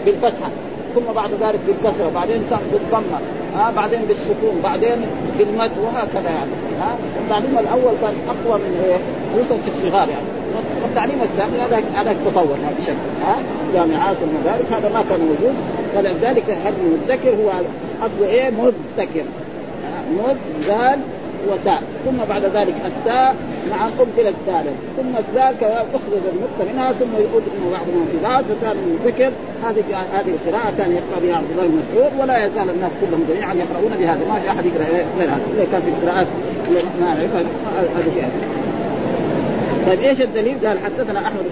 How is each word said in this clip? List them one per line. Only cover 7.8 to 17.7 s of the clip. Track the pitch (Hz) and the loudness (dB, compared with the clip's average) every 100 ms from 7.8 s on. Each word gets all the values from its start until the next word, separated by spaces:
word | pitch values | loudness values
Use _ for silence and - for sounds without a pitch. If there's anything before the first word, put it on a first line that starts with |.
| 247 220 | 4 4
كان | 220 202 - | 0 -2 -4
أقوى | 240 233 208 | -2 0 0
من | - 180 | 0 0
إيه، | 185 180 175 - - | 2 2 0 -6 0
خصوصًا | 214 247 220 | 2 2 0
في | 214 | -2
الصغار | - 185 196 147 | -2 2 2 2
يعني. | - - - - - - - | 0 -4 -6 -4 -4 -4 -4
والتعليم | 233 - - 269 | -2 0 0 0
الثاني | 226 - 208 240 | 0 0 0 0
هذا، | 240 226 214 | 2 0 0
هذا | 196 214 170 - | 0 0 0 2
تطور | 185 156 139 | 2 2 2
ما | - - | -2 -2
في | - | -2
شك، | 131 - - | -4 -4 -2
ها، | 160 269 254 - - | 0 0 -2 -4 0
جامعات | 180 170 156 190 185 | 2 2 2 0 0
ومدارس | 160 151 160 226 - | 0 0 0 0 0
هذا | 226 202 | 0 0
ما | 220 - | 0 0
كان | 185 | 2
موجود، | 160 147 226 277 - - - | 2 2 2 0 -4 -4 -2
فلذلك | 202 196 170 233 247 - 196 | 0 0 2 2 2 0 -2
هل | 196 208 170 | -2 0 2
مدكر | 160 - 254 254 | 2 2 2 2
هو | 208 214 185 175 | 4 2 0 -2